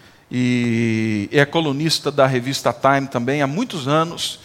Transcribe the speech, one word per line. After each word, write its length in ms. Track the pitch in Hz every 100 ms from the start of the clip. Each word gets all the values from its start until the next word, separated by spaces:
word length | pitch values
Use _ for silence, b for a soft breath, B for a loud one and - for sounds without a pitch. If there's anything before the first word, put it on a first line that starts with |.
| b b -
e 1000 | 123 123 123 120 113 117 110 110 107 101
é 140 | 147 143
colunista 680 | 165 156 135 160 - 151
da 140 | 143 135
revista 480 | 131 123 135 131
Time 320 | 117 135 139 135
também 340 | 127 120 143
há 60 | 139
muitos 420 | 151 247 185 131
anos. 500 | 156 160 165 - -